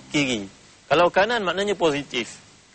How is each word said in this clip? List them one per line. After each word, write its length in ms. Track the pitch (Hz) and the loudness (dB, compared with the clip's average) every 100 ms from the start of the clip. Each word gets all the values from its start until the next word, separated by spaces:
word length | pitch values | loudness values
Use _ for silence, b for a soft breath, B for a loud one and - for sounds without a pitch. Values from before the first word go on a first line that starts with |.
| - | -4
kiri. 400 | 151 139 117 95 - - - - | -2 0 -2 -6 -16 -20 -14 -2
Kalau 240 | 147 175 | 2 4
kanan, 320 | 185 214 240 | 4 2 0
maknanya 320 | 190 175 202 180 | -2 -2 -2 0
positif. 640 | 170 143 143 127 107 - - - _ | 0 0 -4 -8 -8 -12 -20 -20 _